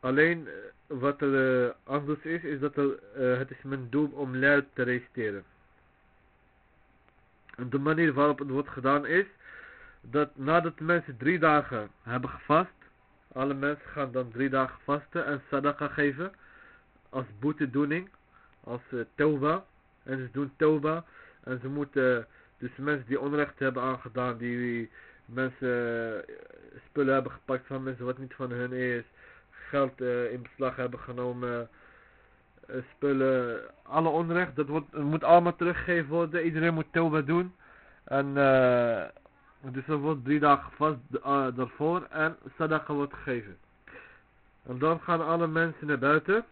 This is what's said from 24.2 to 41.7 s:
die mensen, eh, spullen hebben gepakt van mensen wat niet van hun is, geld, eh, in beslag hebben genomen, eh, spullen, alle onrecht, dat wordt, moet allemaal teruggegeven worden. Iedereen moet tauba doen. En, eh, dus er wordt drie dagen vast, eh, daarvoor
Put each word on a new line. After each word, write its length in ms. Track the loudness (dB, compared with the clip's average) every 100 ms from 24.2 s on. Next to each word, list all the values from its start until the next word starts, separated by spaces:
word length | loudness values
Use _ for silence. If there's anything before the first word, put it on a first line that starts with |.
| -4 -4
die 540 | -4 -2 -2 -4 -6 -12 -20 -20
mensen, 1040 | -12 -4 -4 -2 -2 0 -2 -2 -4 -6 -10
eh, 60 | -18 -20 -20 -20 -20 -8
spullen 260 | 0 2
hebben 180 | 2 0
gepakt 340 | -12 -4 -4 -4
van 160 | -8
mensen 220 | -8 -6
wat 140 | -6 -6
niet 160 | -10
van 160 | -10 -8
hun 220 | -6 -6
is, 320 | -2 -2 -2 -6 _ -20 -20 _
geld, 500 | -20 -4 0 0 -2
eh, 320 | -2 0 -2
in 100 | -6
beslag 340 | -12 -4 -4 -2
hebben 240 | -6 -6
genomen, 680 | -12 -6 -6 -4 -4 -4 -8 -16 -20 -20 -20 _ -20 _ _ _ -10
eh, 100 | -10 -10
spullen, 640 | -4 0 4 4 2 0 -6 -10 -20
alle 260 | -2 0 2
onrecht, 480 | 0 0 0 -2 -2
dat 120 | -2
wordt, 240 | -2 -4
moet 320 | -4 -2 0
allemaal 320 | 8 8 8 0
teruggegeven 520 | -2 -2 0 -2 0
worden. 360 | -2 0 0
Iedereen 300 | -2 2 2
moet 180 | 2 -2
tauba 280 | 0 2 2
doen. 340 | 2 0 0 -8 -20 -20 -20 -20
En, 320 | -2 -2 0 4
eh, 680 | 6 8 6 6 4 0 -4 -12 -20 _ _ _
dus 260 | -10 -10 -4
er 100 | -2
wordt 280 | 0 -2
drie 160 | 0 4
dagen 320 | 6 6 2
vast, 260 | 0 0 0 -6 -6
eh, 240 | 0 0 0
daarvoor 520 | -2 -6